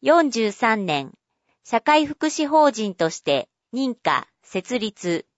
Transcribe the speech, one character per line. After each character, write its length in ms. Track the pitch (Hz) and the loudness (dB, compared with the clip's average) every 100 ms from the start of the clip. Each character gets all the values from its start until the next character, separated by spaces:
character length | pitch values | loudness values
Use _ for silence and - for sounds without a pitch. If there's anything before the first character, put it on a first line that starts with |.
四 300 | 262 330 311 | 4 4 4
十 220 | 233 220 | 0 -4
三 340 | 202 233 220 190 | -2 0 0 -2
年、 260 | 147 135 _ _ _ _ _ | -4 -4 _ _ _ _ _
社 160 | _ 233 | _ -2
会 260 | - 302 294 | 2 2 2
福 200 | 294 311 | -4 -4
祉 200 | 302 294 | -2 0
法 220 | 311 302 | 4 4
人 240 | 247 214 | 2 -6
と 160 | 185 165 | -2 -4
し 100 | - | -2
て 280 | - 143 - _ _ | -2 -2 -2 _ _
認 200 | 233 269 233 | -6 -6 -4
可、 280 | - 135 - _ | -2 -2 -4 _
設 360 | _ 190 - 247 | _ -10 -6 -4
立。 480 | 214 - 180 170 - | -6 -6 -4 -4 -6